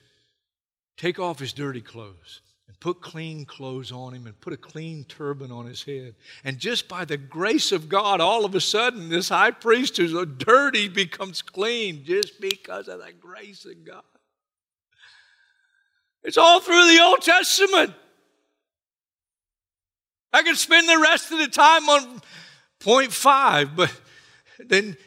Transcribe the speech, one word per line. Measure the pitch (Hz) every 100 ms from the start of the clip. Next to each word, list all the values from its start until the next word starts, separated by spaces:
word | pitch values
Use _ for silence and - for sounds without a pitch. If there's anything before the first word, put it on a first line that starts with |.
| _ _ _ _ _ _ _ _ _ -
"Take | 170 180
off | 180 143
his | 127
dirty | 139 143 123
clothes | 107 113 107 90 _ - _ _ _
and | 98
put | 160 175
clean | - 160 160 156
clothes | 139 - 131 131 120
on | 127 127
him | 127 117
and | -
put | 180
a | 151
clean | - 156 160 156 131
turban | - 143 143 131
on | 120 120
his | 123
head." | - 135 127 - _ -
And | 139 131
just | 208 233 -
by | 185
the | 175 147
grace | 139 156 202 277 -
of | 175 156
God, | 196 202 185
all | 170 226
of | 202
a | 185
sudden, | - 208 247 240 165
this | 170 190
high | 180 214
priest | 233 233 240 254 -
who's | 170 165 175 127
dirty | - 262 277 233 202
becomes | 190 185 - 190 160
clean | - 190 214 240 202 151
just | 139 190 208 -
because | 220 196 - 190 196
of | -
the | 170
grace | 175 170 214 208 190
of | 185 165
God. | 165 190 _ _ _ _ _ _ _ _ _ _ _ _ _ _ _ _ _ _ _ _ _ _
It's | - -
all | 330 349
through | 359 349 339
the | 330
Old | 339 370
Testament. | 330 359 - - 381 370 277 - _ _ _ _ _ _ _ _ _ _ _ _ _ _ _ _ _ _ _ _ _ _ _
I | 302
could | 330 311
spend | - 339 330
the | 330
rest | 311 339 -
of | 320
the | 294
time | - 294 320 294
on | 285 247 247 - - - _ _ _
point | 196 254 262
five, | - 269 277 262 151 143
but | 160 170 - _ _ _ _ _ -
then | - 190 208 156